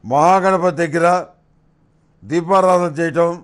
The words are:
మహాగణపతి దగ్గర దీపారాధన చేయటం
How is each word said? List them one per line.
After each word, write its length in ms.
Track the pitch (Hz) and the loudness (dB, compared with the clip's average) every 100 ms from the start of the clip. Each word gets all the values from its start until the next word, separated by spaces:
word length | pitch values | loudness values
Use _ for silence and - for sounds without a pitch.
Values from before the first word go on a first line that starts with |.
మహాగణపతి 720 | 104 139 165 190 185 185 180 151 | -2 2 4 4 2 0 -2 -2
దగ్గర 240 | 170 165 170 180 - _ _ _ _ _ _ _ _ _ | -4 0 0 0 -4 _ _ _ _ _ _ _ _ _
దీపారాధన 680 | 104 160 170 190 185 180 175 147 | -6 -6 0 2 2 2 0 -4
చేయటం 320 | 165 156 170 170 | -4 0 -2 -4